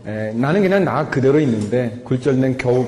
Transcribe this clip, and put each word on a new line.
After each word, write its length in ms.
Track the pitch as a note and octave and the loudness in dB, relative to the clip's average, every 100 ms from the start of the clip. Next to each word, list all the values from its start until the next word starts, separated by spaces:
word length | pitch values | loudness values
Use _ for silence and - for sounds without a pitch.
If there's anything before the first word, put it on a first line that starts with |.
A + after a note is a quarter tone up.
| G#2+ | -10
에, 260 | G#2+ G#2+ | -6 -6
나는 300 | A2+ C#3 F#3+ | -2 0 2
그냥 200 | F#3+ G3 | 2 2
나 240 | D#3 B2+ D#3 | 2 0 -2
그대로 300 | C#3 C3 D3 | 0 2 4
있는데 640 | C#3+ G#2+ G#2 B2 A#2+ A2 - | 2 0 -2 -2 -2 -6 -4
굴절된 520 | B2+ C#3+ C3 C3 B2+ | -2 0 2 0 0
겨우-, 300 | B2 B2 | 0 0